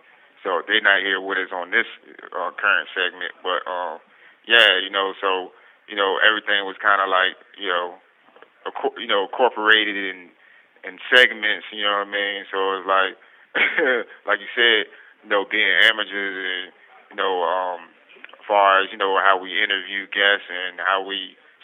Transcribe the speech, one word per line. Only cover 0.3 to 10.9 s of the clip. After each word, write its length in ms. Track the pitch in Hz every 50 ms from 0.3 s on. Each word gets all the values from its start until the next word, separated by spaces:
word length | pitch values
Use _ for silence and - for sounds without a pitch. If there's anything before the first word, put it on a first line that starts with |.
| _ _ -
so 180 | 95 90 82 -
they're 140 | 98 107 107
not 180 | 104 101 98 92
here 200 | 95 98 98 95
with 160 | 95 95 95 95
us 120 | 92 -
on 200 | 95 90 87 90
this, 160 | 104 117 110 - - - _ - - - - -
uh, 200 | - 92 87 90
current 380 | - - 107 101 95 85 76 - -
segment, 380 | 95 90 87 87 90 90 - - -
but, 240 | - 92 90 - -
um, 340 | - 92 90 90 80 80 85 _ _ _ _ - - - _ _
yeah, 320 | 110 117 117 110 101 92
you 140 | 92 95 98
know, 220 | 101 98 98 95 90 -
so, 320 | 101 95 92 92 90 - - - - - _ _ _
you 80 | - 107
know, 220 | 104 98 98 92 -
everything 440 | - 110 107 104 - 107 104 101 98
was 120 | 95 95
kinda 300 | - - 104 101 98 95
like, 300 | 95 92 92 92 92 - - - _ -
you 120 | 95 101 92
know, 260 | 90 87 87 87 90 92 _ _ _ _ _ _ - - - _ _ _ -
acco-, 320 | 95 - - - 131 - -
you 80 | 113
know, 160 | 117 107 101 95
incorporated 720 | 95 - - 127 - - 110 107 107 110 107 104 104 98
in, 340 | 101 98 95 92 92 90 - _ _ _ _ - _ _ _ _ _ -
in 160 | 95